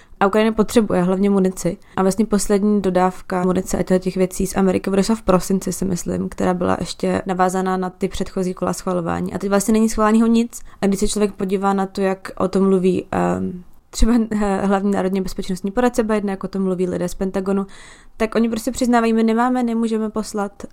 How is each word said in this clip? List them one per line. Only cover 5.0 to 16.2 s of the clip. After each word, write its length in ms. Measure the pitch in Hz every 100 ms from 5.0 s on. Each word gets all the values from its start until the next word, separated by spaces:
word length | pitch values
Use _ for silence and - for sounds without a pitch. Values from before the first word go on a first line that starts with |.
| 190
v 80 | 220
prosinci, 500 | - 185 - 190 185
si 120 | 175
myslím, 440 | 190 175 175 180 185
která 260 | - 190
byla 220 | 180 185 -
ještě 420 | 170 - 190 185 -
navázaná 500 | 185 185 185 185 185
na 140 | 180
ty 180 | - 185
předchozí 460 | - 190 - 185
kola 180 | 185 185
schvalování. 640 | 175 - 180 170 170 180
A 40 | -
teď 120 | 196
vlastně 220 | 202 202
není 160 | 220 226
schváleného 380 | 220 214 220 226
nic. 360 | 226 233 - - -
A 40 | 196
když 140 | 196
se 80 | 208
člověk 240 | 208 208
podívá 400 | 202 190 190 196
na 140 | 196 190
to, 140 | 202
jak 300 | 190 190 - -
o 120 | 190
tom 140 | 190 190
mluví, 360 | 190 185 185 -
ehm, 520 | 185 175 180 190 180 - - _
třeba, 220 | - 220 240 220
eh, 360 | 214 208 190 196
hlavní 240 | 196 202
národní 300 | 196 185 190
bezpečnostní 500 | 185 - 185 185 202
poradce 320 | 214 247 240
Biden, 260 | 220 214